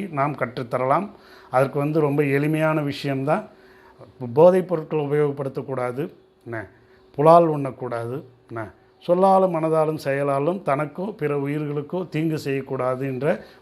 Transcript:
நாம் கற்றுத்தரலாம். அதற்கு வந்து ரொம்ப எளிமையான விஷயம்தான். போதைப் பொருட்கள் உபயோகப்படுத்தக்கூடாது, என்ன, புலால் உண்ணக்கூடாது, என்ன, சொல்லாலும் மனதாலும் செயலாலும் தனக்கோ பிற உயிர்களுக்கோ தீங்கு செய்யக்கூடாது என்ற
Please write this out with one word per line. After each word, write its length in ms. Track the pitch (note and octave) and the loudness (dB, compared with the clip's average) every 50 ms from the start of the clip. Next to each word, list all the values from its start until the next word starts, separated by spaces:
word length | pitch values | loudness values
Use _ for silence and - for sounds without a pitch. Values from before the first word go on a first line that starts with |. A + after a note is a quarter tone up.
| G3 F3+ | -4 -4
நாம் 280 | D#3 C#3 C#3 D3+ C#3+ - | -2 -2 -2 -2 -2 -4
கற்றுத்தரலாம். 680 | C3 A#2+ - C3+ B2+ A#2 C#3 B2+ B2+ C3 C#3+ C3 - G3+ - - - - - - - - | -6 -6 -4 -6 -6 -4 -4 -2 0 2 2 0 0 -4 -10 -18 -20 -20 -20 -20 -10 -2
அதற்கு 280 | - B2+ C#3 B2+ - D3 | 2 2 2 2 0 -2
வந்து 200 | C#3+ D3+ D#3 E3 | -2 0 2 2
ரொம்ப 240 | D3+ C#3 C#3+ D3+ D3+ | 2 2 2 2 2
எளிமையான 580 | C#3 C#3 C#3 D3 D#3 D#3 D#3 D#3+ D#3 D#3 D#3 | 2 2 2 2 0 0 0 0 0 0 0
விஷயம்தான். 640 | D3 C#3+ C3+ - - C#3+ C#3 C3+ C3+ D3+ C3+ A2+ - - - - - - - - - - - - - - - - B2+ A#2+ A#2+ | -2 -4 -4 -6 -6 -4 -4 -2 -2 0 -2 -2 -2 -6 -16 -20 -20 -20 -20 -20 -20 -20 -20 -20 -20 -20 -16 -12 -12 -2 4
போதைப் 340 | D3 E3+ F3+ F#3 F#3 E3 | 6 6 8 6 4 2
பொருட்கள் 380 | F3+ F3 D#3 D#3 - D#3+ D#3 D3 | 0 -4 -6 -4 -4 -4 -4 -2
உபயோகப்படுத்தக்கூடாது, 1000 | C#3 D3 D3+ D3+ C#3+ C3+ D3 C3+ C3+ - D3 A#2+ C3+ C3+ B2+ B2 B2 A#2+ C3+ E3 G3 - - _ _ _ _ _ | 0 0 0 0 0 -2 -4 -8 -8 -8 -8 -8 -6 -4 -4 -4 -4 -4 -6 -8 -8 -10 -16 _ _ _ _ _
என்ன, 100 | A#2+ A2+ A2 G2 - - _ _ _ _ _ _ _ - | -10 -10 -10 -10 -12 -18 _ _ _ _ _ _ _ -2
புலால் 340 | C#3+ D3 D#3+ E3+ E3+ E3+ D#3+ D3+ | 4 6 8 8 8 8 4 2
உண்ணக்கூடாது, 600 | D3 C#3 C3 A#2 - B2+ A#2+ A#2+ A#2 A#2 A#2 B2+ D3+ - - - _ _ | -2 -4 -6 -6 -8 -8 -6 -6 -6 -6 -6 -8 -8 -10 -14 -20 _ _
என்ன, 140 | - A2 A2+ G#2+ F#2+ - _ _ _ _ _ - | -12 -10 -10 -10 -10 -14 _ _ _ _ _ -2
சொல்லாலும் 480 | F3 F3 F3+ F#3+ F#3+ F#3+ F#3+ F#3+ F#3 E3+ | 0 2 4 4 6 6 4 4 2 2
மனதாலும் 440 | D#3+ D#3+ D#3+ D#3+ D#3+ D#3 D#3 D#3 D3 - | 0 0 0 2 2 2 0 -2 -4 -4
செயலாலும் 540 | C#3+ C3+ C#3 C#3+ C#3+ C#3 C#3 C#3+ E3 F#3+ G3 - | -2 -2 0 0 0 0 0 0 0 -2 -2 -2
தனக்கோ 400 | D3+ C#3 C#3+ D3+ C#3+ C#3+ - F3+ G#3+ G3+ | -2 -2 -2 -2 -6 -6 -8 -10 -10 -8
பிற 160 | - D3+ D3 C#3+ | -6 -4 -4 -2
உயிர்களுக்கோ 600 | C#3+ C#3 C#3 D3 D3+ D3+ D3 C#3+ D3+ C#3+ C#3+ - C#3+ D#3+ D#3+ | -2 -4 -4 -4 -4 -4 -4 -6 -6 -6 -6 -6 -8 -6 -4
தீங்கு 280 | - D3+ D#3+ E3 D#3 | -4 -2 -2 -2 -2
செய்யக்கூடாது 640 | C#3 B2+ C#3+ C3+ C#3 C3+ C3+ C3+ B2+ B2+ B2+ C3 B2+ C#3 | -4 -4 -4 -4 -4 -4 -6 -6 -4 -2 -2 -2 -2 -4
என்ற 200 | C#3 C3 B2 C#3 D#3+ G3+ - - - - - | -6 -4 -2 -2 -2 -2 -2 -6 -14 -20 -20